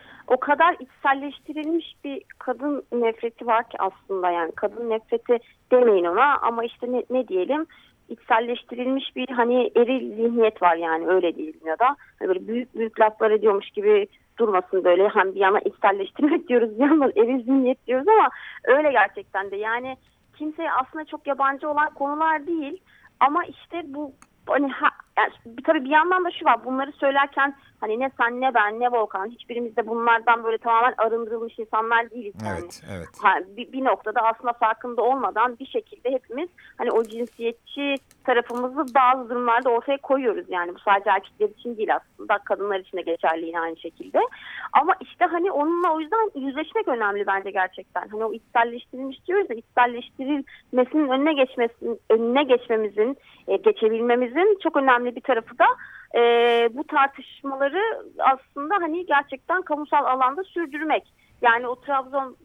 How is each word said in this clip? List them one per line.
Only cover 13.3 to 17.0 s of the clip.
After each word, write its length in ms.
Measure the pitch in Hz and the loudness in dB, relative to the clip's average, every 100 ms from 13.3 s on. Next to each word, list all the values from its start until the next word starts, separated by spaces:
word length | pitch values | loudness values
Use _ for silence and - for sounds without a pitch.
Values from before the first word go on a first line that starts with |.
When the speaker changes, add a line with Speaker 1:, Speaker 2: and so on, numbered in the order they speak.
Speaker 1:
ediyormuş 380 | 214 214 196 - | 4 4 2 -2
gibi 380 | - 202 208 202 _ _ - | -2 4 4 2 _ _ -2
durmasın 440 | 226 185 - 190 | 2 2 0 0
böyle. 260 | 180 175 208 | 4 4 4
Hem 260 | 214 190 190 | 4 0 2
bir 40 | |
yana 200 | 190 202 | 2 2
içselleştirmek 880 | 208 - 208 196 196 - 285 339 - | 0 0 0 0 -4 -2 0 0 2
<laughs> 20 | |
diyoruz, 300 | 247 226 214 | 2 2 2
bir 40 | 277 | 4
yandan 260 | 311 | 4